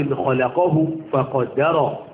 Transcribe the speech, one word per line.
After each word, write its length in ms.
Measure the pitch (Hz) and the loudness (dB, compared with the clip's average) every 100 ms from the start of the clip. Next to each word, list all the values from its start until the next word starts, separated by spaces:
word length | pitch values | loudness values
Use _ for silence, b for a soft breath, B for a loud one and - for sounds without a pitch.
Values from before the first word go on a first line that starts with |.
| 139 131 | 0 0
خلقه 600 | 139 127 123 165 180 156 160 - - | 0 0 0 2 2 2 2 -2 -4
فقدره 880 | 139 131 135 120 - 151 160 127 - - | -2 0 -2 -2 0 2 2 0 -2 -12